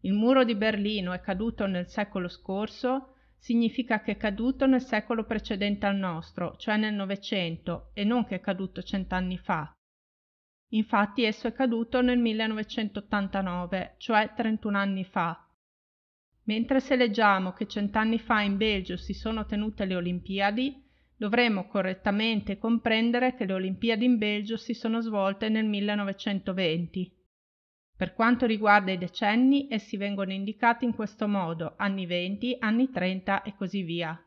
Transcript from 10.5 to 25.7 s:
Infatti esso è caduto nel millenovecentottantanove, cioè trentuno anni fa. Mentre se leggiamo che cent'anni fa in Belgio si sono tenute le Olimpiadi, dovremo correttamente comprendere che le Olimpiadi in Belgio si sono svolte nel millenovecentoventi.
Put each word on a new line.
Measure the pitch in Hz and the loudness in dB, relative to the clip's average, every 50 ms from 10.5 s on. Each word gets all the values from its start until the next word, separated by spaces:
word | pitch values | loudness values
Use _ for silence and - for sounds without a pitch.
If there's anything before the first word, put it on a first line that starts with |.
| _ _ _ _ | _ _ _ _
Infatti | - 214 214 - - 208 208 208 - - 233 | -2 -2 0 2 2 2 2 2 0 0 0
esso | 214 220 - - | 0 0 -2 -4
è | 233 226 | -6 -2
caduto | - 269 247 233 226 233 233 - 254 | 0 0 0 2 0 -2 0 0 2
nel | 247 247 247 247 | 2 4 4 2
millenovecentottantanove, | 233 226 214 220 220 220 214 214 214 - - - 220 208 - 208 202 - - 208 196 190 - 196 190 185 175 180 180 175 196 185 180 - - | 2 2 0 0 -2 -2 -2 -4 -6 -6 -4 -4 -4 -4 -6 -10 -6 -4 -2 -2 -2 -2 -2 -2 -2 -2 -2 -4 -4 -4 -4 -6 -6 -8 -12
cioè | _ - - 226 208 214 208 - | _ -4 2 2 2 2 2 -2
trentuno | - 226 220 220 214 - 208 202 | -2 -2 0 0 -2 -2 -2 0
anni | 196 196 196 196 190 185 | 0 0 0 -2 -4 -4
fa. | 185 - 208 170 170 165 - _ _ _ _ _ _ _ _ _ _ _ _ _ _ _ _ _ _ _ _ _ | -4 -2 -2 -2 -2 -2 -6 _ _ _ _ _ _ _ _ _ _ _ _ _ _ _ _ _ _ _ _ _
Mentre | - 214 220 233 - 277 269 | -4 -2 -2 0 2 2 0
se | 254 - 285 | 2 2 2
leggiamo | 247 247 226 202 226 220 208 196 190 185 185 185 | 4 4 2 4 4 6 6 6 4 2 -2 -4
che | - 220 | -6 -8
cent'anni | 208 - 208 202 202 202 220 214 220 226 226 | -6 -4 -4 -2 0 0 0 2 2 0 0
fa | 226 - 240 214 | 0 2 0 2
in | 208 202 196 | 2 0 0
Belgio | 196 220 220 208 190 185 - 180 | 0 2 2 2 0 -2 -4 -8
si | 180 - - - | -8 -6 -8 -8
sono | - - 220 226 220 208 | -6 -4 -4 -4 -4 -4
tenute | - 214 208 214 214 214 - 208 | -4 -2 -2 -2 -4 -2 -4 -2
le | 185 185 | -2 -2
Olimpiadi, | 180 175 180 180 180 - - 190 196 196 202 208 233 254 285 269 - _ _ _ _ _ _ _ | -2 -2 -2 -4 -4 -4 -6 -2 0 2 2 2 0 -2 -2 -4 -8 _ _ _ _ _ _ _
dovremo | _ 214 202 214 240 247 233 214 190 185 | _ -4 0 2 4 4 4 2 0 -4
correttamente | - - 202 185 185 185 185 - 208 202 208 220 226 226 208 196 - 196 | -2 -2 -2 -2 -2 -4 -2 -2 0 0 2 2 2 0 0 -2 -4 -6
comprendere | 196 - 226 233 226 - 233 220 220 233 233 233 240 247 254 254 | -4 0 0 0 2 2 2 2 4 4 2 2 2 2 2 0
che | 254 220 | 0 -2
le | 190 190 | -2 0
Olimpiadi | 190 185 190 190 185 - 226 226 208 240 | -2 -2 -2 -2 -2 0 0 2 2 4
in | 254 247 | 4 4
Belgio | 220 208 208 208 208 208 208 226 | 4 2 0 0 -2 -2 -4 -6
si | 220 - - 233 | -6 -4 -6 -6
sono | - - 226 226 233 | -4 -2 -2 0 0
svolte | 226 226 214 202 196 196 196 196 214 | -2 -2 0 0 0 0 0 0 0
nel | 214 220 220 220 | 0 2 2 2
millenovecentoventi. | 214 | 0